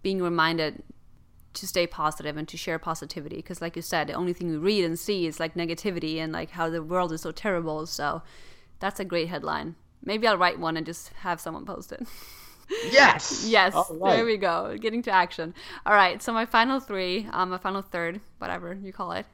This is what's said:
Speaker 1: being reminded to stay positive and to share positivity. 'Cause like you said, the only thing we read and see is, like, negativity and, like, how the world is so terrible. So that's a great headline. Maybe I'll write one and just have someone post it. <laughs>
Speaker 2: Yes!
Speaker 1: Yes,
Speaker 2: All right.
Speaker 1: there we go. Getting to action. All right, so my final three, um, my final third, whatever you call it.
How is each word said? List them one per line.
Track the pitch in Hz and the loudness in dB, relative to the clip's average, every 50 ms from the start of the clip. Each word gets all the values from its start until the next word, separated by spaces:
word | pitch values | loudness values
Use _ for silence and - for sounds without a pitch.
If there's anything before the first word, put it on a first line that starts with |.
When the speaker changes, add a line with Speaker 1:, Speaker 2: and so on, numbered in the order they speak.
| - | -2
Speaker 1:
being | 196 196 190 180 | -2 0 0 0
reminded | 175 170 170 160 160 170 165 156 151 - - - - - - - - - - - _ - - - - - | 0 2 4 4 4 4 2 0 -2 -2 -6 -14 -18 -18 -20 -20 -20 -20 -20 -20 _ -20 -20 -20 -16 -14
to | - - | -12 -8
stay | 190 - 185 175 | -4 0 0 0
positive | 165 - - 156 151 156 - - 151 147 | 0 0 0 0 0 0 -2 -6 -6 -6
and | 156 151 - | -6 -6 -8
to | - | -8
share | 165 - - 165 160 | -8 -4 -4 -4 -4
positivity. | - 175 160 - - 143 - 170 143 151 - - | -2 -4 -6 -6 -6 -10 -10 -10 -10 -10 -10 -10
'Cause | 160 - 180 - 165 | -10 -10 -10 -8 -8
like | 170 - | -8 -8
you | 175 165 | -8 -6
said, | - - 165 151 151 | -2 0 0 0 0
the | 160 | -2
only | - 180 180 175 | -2 -2 -2 -2
thing | - 180 170 | -2 -2 -4
we | 160 151 | -2 0
read | 160 190 220 208 180 | 2 2 4 4 2
and | 165 165 170 | 2 0 -4
see | - - 208 190 170 | -2 -2 -2 0 0
is, | 160 156 - | -2 -2 -4
like, | 165 160 160 | -6 -4 -2
negativity | 180 170 165 170 165 - 214 185 170 160 160 156 160 | -2 -4 -4 -4 -4 -4 -4 -4 -2 -4 -4 -4 -4
and, | 160 160 156 | -4 -4 -4
like, | 165 165 160 | -6 -6 -8
how | - 175 165 165 | -4 -2 -2 -2
the | 160 165 156 | -2 -2 -4
world | 160 175 185 180 175 160 | -2 0 0 0 0 -2
is | 156 - | -4 -6
so | 165 156 | -8 -8
terrible. | - - 214 190 170 165 160 151 156 156 | -4 -2 0 0 0 0 -2 -4 -4 -6
So | 165 - - 147 143 - - - - - - - - - - - - - - | -6 -6 -4 -2 -2 -2 -4 -6 -12 -18 -20 -20 -20 -20 -20 -20 -20 -14 -6
that's | - 196 202 - | -6 -4 -4 -4
a | 196 | -6
great | 185 175 175 165 165 | -2 0 -2 0 0
headline. | 180 156 143 156 156 156 151 160 170 - _ - _ - - | -4 -6 -4 -4 -4 -4 -4 -8 -10 -14 _ -20 _ -12 -6
Maybe | - 202 220 220 | -4 -2 2 4
I'll | 226 214 | 4 4
write | 175 180 175 - - | 6 4 2 2 2
one | 170 160 160 | -2 -2 -2
and | 165 156 | -2 -4
just | 160 - - - - - - | -6 -8 -10 -12 -12 -12 -8
have | - 190 175 160 | -4 -4 -4 -4
someone | - 170 165 - - | -4 -8 -10 -10 -10
post | - 190 - 175 - - | -10 -10 -10 -10 -12 -12
it. | - 240 - - | -12 -10 -12 -12
<laughs> | - - - - - - - - - - - 370 453 466 - | -14 -16 -18 -18 -18 -20 -20 -20 -18 -12 -8 -6 -4 0 6
Speaker 2:
Yes! | - - 277 214 - - - - - - - | 8 10 10 10 8 4 0 -6 -6 -4 -2
Speaker 1:
Yes, | 220 226 208 190 180 196 | 4 6 6 6 6 6
Speaker 2:
All | 160 180 - 165 | 2 0 0 -2
right. | 160 185 196 220 | -2 2 4 4
Speaker 1:
there | 226 226 | 4 4
we | 233 220 | 2 0
go. | 196 190 180 170 165 - - - | 2 2 2 0 0 -2 -4 -6
Getting | - - 220 214 240 233 | -4 -4 -2 -2 -2 0
to | 240 196 | 4 6
action. | 185 175 170 - - 160 165 175 - - - - - - | 6 6 4 0 -6 -6 -6 -8 -14 -16 -16 -14 -6 2
All | - 214 | 6 8
right, | 208 196 180 - 202 | 8 8 8 6 0
so | - - 233 | -4 -2 0
my | 226 226 | 0 0
final | 226 - 226 226 254 269 269 | 2 4 4 4 6 4 -2
three, | 262 - 208 190 185 180 180 190 208 214 | -2 -4 -4 -2 -2 0 0 -2 -2 -2
um, | - - 185 180 | -2 -2 0 0
my | 185 185 | -2 -4
final | - 196 190 196 | -4 -4 -4 -4
third, | 190 - - 175 170 165 175 208 - - - - | -6 -4 -4 -4 -2 -2 -4 -6 -10 -14 -14 -8
whatever | - - - 175 180 170 180 | -6 -6 -4 -6 -6 -8 -10
you | 196 202 190 190 | -10 -12 -12 -8
call | - 196 175 170 | -8 -6 -6 -4
it. | - 214 - | -6 -6 -8